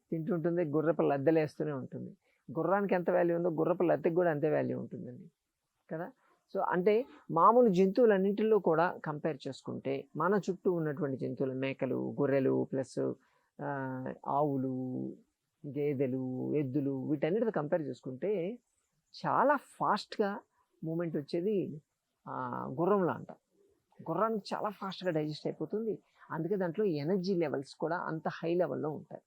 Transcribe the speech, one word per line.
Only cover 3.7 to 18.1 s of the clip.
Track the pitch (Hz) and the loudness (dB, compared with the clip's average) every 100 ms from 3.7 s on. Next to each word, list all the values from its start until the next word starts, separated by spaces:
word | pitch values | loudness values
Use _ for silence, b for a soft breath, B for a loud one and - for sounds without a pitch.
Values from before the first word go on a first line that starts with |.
| 175 | 4
లద్దెకి | 170 147 180 165 | 2 2 2 2
కూడా | 175 | 2
అంతే | 147 151 | 2 2
వాల్యూ | 147 127 127 | 2 0 -4
ఉంటుందండి | 123 - 123 127 165 _ _ _ _ _ - | -8 -10 -12 -14 -20 _ _ _ _ _ -10
కదా. | 160 196 - _ _ _ 196 | -10 -10 -14 _ _ _ -2
So, | |
అంటే | - 175 185 214 - B B | 0 4 4 4 2 B B
మామూలు | 160 190 240 240 | 6 8 10 8
జంతువులన్నింటిలో | 180 190 226 233 196 196 208 220 208 | 6 4 6 6 6 4 2 4 4
కూడా | 180 160 180 - 165 | 4 4 2 0 -8
కంపేర్ | 147 165 139 139 | -4 -4 -4 -8
చేసుకుంటే, | - - 123 131 135 - 147 | -10 -10 -6 -4 -4 -6 -2
మన | 170 208 196 | 2 2 0
చుట్టూ | 180 190 | -2 -2
ఉన్నటువంటి | 170 156 139 143 131 | 0 -2 -2 -4 -4
జంతువులు, | 131 127 135 | -6 -4 -4
మేకలు, | 131 135 135 131 127 127 113 | -2 -4 -4 -4 -2 -4 0
గొర్రెలు, | 139 135 131 131 131 | 2 2 2 2 0
ప్లస్, | 135 127 143 131 127 _ _ _ - | -4 -4 -4 -4 -4 _ _ _ -10
ఆ, | 143 139 131 131 131 - - | -6 -6 -6 -8 -8 -8 -4
ఆవులు, | 139 151 135 131 127 131 127 131 - _ _ _ _ 147 | 0 0 0 -2 -4 -6 -6 -8 -10 _ _ _ _ -10
గేదెలు, | 139 147 135 135 131 127 127 131 143 | -4 -2 0 0 -2 -4 -4 -2 -2
ఎద్దులు, | 135 143 139 135 131 | 0 -2 -2 -2 -2
వీటన్నిటితో | 147 156 214 226 | -2 0 0 0
కంపేర్ | 175 151 180 | -2 -2 -2
చేసుకుంటే | 139 127 135 | -2 -8 -12